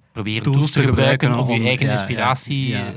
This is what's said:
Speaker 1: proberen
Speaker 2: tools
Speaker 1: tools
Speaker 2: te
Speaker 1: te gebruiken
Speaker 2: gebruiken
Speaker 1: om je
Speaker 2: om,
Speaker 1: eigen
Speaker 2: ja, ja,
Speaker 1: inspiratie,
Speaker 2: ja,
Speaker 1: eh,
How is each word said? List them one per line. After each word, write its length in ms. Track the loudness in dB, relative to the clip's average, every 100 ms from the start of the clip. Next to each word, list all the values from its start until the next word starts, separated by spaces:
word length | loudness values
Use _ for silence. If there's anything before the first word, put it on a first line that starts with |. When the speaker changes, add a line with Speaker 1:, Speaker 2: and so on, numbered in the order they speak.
| _
Speaker 1:
proberen 320 | -8 -4 -2
Speaker 2:
tools 140 | 0 2
Speaker 1:
tools 140 | 2
Speaker 2:
te 80 | 2
Speaker 1:
te 60 | 2
gebruiken 400 | 4 2 2 2
Speaker 2:
gebruiken 260 | 0 0
Speaker 1:
om 0 | 0
je 60 |
Speaker 2:
om, 60 | 0
Speaker 1:
eigen 180 | 0 0
Speaker 2:
ja, 60 |
ja, 60 | 0
Speaker 1:
inspiratie, 680 | -2 -2 -2 -2 -4 -4 -2
Speaker 2:
ja, 200 | -4
Speaker 1:
eh, 20 | -6